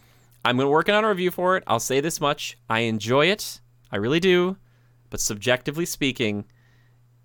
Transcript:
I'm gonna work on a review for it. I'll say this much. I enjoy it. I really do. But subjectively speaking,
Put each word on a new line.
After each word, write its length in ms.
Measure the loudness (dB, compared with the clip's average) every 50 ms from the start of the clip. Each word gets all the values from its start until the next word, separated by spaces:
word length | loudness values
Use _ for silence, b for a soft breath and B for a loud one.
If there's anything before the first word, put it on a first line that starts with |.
| _ _ _ _ _ _ _ _ -2
I'm 120 | 0 0
gonna 140 | 2 2 4
work 180 | 2 2 2 2
on 160 | 2 2 2
a 40 | 2
review 240 | 0 0 -2 -4 -2
for 240 | -2 0 0 0
it. 80 | 0 0
I'll 140 | -2 -2 -2
say 200 | 0 0 0 0
this 200 | 0 0 -4 -2
much. 360 | -2 -2 -2 -2 -6 -14 -14 _ _ -2
I 100 | -2 0
enjoy 460 | 0 0 -2 -4 -2 0 2 4 4
it. 340 | 4 2 0 -4 -12 -12 -16 -18 _ _ _ _ -8
I 60 | -6
really 240 | -4 -2 0 0 2
do. 360 | 4 4 4 4 4 0 -2 -6 -12 _ _ _ _ _ _ _ _ -12
But 100 | -8 -6
subjectively 640 | -4 -4 -4 -4 0 0 0 0 0 -4 -4 -4 -4
speaking, 600 | -6 -4 -2 -2 -2 -2 0 -2 -2 -2 -4 -6 _ _ _ _ _ _ _ _ _ _ _ _ _ _ _ _